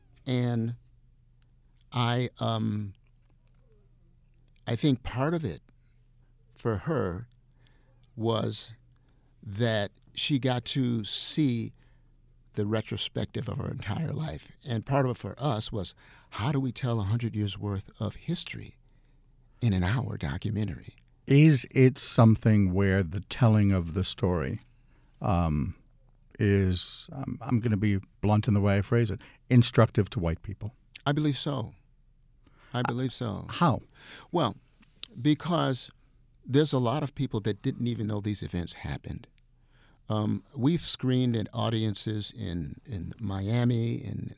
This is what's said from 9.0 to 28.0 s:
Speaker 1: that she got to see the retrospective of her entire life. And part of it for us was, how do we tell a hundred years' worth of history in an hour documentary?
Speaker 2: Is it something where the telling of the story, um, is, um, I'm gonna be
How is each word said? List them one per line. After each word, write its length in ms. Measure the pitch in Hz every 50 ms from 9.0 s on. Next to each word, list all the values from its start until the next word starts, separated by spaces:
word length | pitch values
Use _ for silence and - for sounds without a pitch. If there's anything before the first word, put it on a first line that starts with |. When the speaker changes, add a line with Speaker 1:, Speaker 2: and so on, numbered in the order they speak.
| _ _ _ _ _ _ _ _
Speaker 1:
that 500 | - 113 98 104 120 113 110 104 101 95 - _ _ - -
she 260 | - - - 147 131
got 260 | 120 131 123 123 120
to 400 | - - 143 127 123 120 113 104
see 640 | - - - - - - 165 151 131 120 117 110 110 - _ _ _ _ _ _ _ _ _ _ _ _ _ _ - _
the 100 | - 104
retrospective 840 | 104 107 110 - - 104 98 - - - 120 110 - - 117 120 113
of 120 | 98 -
her 120 | 95 95
entire 400 | - - - 101 104 - 165 -
life. 400 | - - 156 151 151 - - - - - - 147
And 180 | 113 110 -
part 200 | - 135 143 135
of 60 | 127
it 60 | 117 -
for 160 | - 98 92 -
us 340 | 123 147 113 107 - -
was, 240 | - 107 87 - - - - - - - - _
how 200 | - - 202 -
do 80 | 147 135
we 140 | 135 127 117
tell 260 | - - 123 117 113
a 40 | 98
hundred 300 | 95 113 120 120 110 110
years' 240 | 104 104 101 104 101
worth 320 | 104 101 101 95 - - - -
of 180 | 113 101 -
history 600 | - - - 170 - - - - 113 104 - - _ _ _ _ _ _ _ _ _ _ _ _ _ _ _ _ _
in 100 | 123 117
an 140 | 95 92 90
hour 320 | 90 113 127 - - - -
documentary? 800 | - 73 67 90 - 107 104 104 107 - - - - - - - - _ _ _ _ -
Speaker 2:
Is 380 | 135 143 151 160 151 123 - -
it 260 | - 131 131 131 131 -
something 760 | - - - - 117 113 107 - - 117 107 104 101 92 90
where 300 | 98 101 98 95 98 95
the 180 | 78 - 95
telling 500 | - - - - 131 113 107 107 104 98
of 220 | 98 92 85 82 78
the 100 | 98 95
story, 560 | - - - - 90 90 82 69 67 - - - _ _ _ _ _ - _ _ _ _ _
um, 540 | - - 87 87 87 82 76 76 65 92 - - - _ _ _ _ _ _ _ _ _ - -
is, 680 | 107 101 101 98 95 92 90 90 - - - - - - -
um, 240 | 135 135 - - -
I'm 180 | 113 - 127 113
gonna 180 | 107 120 107 95
be 220 | 107 104 98 95